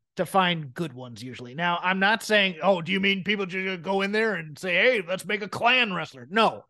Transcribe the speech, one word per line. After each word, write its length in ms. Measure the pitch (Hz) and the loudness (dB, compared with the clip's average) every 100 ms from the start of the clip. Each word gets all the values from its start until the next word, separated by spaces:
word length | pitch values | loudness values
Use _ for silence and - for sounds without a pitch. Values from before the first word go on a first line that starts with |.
| _ - | _ -6
to 80 | |
find 480 | 170 196 180 175 143 | 0 2 2 0 -4
good 220 | 120 165 | -6 -8
ones 280 | 123 127 110 | -8 -14 -14
usually. 320 | 127 117 123 | -14 -12 -12
Now, 240 | 139 175 170 | -4 -2 0
I'm 160 | 175 190 | 0 2
not 240 | 196 220 | 2 2
saying, 340 | - 214 190 160 | 2 2 2 2
"Oh, 180 | 175 185 | 2 2
do 100 | 165 | 0
you 80 | 190 | 0
mean 220 | 196 196 | 2 0
people 200 | 180 208 | 0 -2
just 380 | 190 190 190 185 | -2 -4 -4 -6
go 180 | 165 196 | -2 -2
in 100 | 196 | 0
there 220 | 214 220 180 | 0 0 -2
and 220 | 160 143 | -8 -8
say, 160 | 185 | 0
'Hey, 280 | 175 233 240 170 | 4 4 2 -2
let's 200 | 185 175 | -6 -4
make 160 | 208 | -6
a 60 | 202 | -4
Klan 440 | - 233 254 226 | 0 4 4 2
wrestler'?" 340 | 180 156 131 123 | -2 -6 -12 -4
No, 340 | 202 208 104 - | 2 2 2 -4